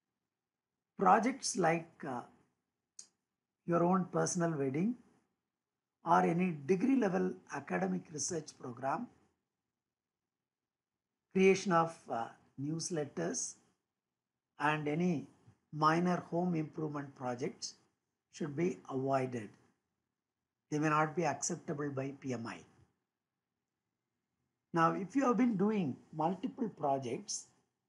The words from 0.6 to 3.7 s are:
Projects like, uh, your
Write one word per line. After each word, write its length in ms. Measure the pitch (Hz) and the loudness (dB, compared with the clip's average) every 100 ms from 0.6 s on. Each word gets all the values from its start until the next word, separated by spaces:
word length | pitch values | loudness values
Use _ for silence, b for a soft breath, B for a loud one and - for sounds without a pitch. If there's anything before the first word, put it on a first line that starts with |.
| _ _ _ - | _ _ _ 0
Projects 580 | 185 208 220 269 - - | 6 6 4 -2 -4 0
like, 320 | 165 165 165 - 156 | 2 2 -2 -12 -8
uh, 140 | 120 - _ _ _ _ _ _ - - _ _ _ _ _ | -8 -10 _ _ _ _ _ _ -20 -20 _ _ _ _ _
your 200 | - | -2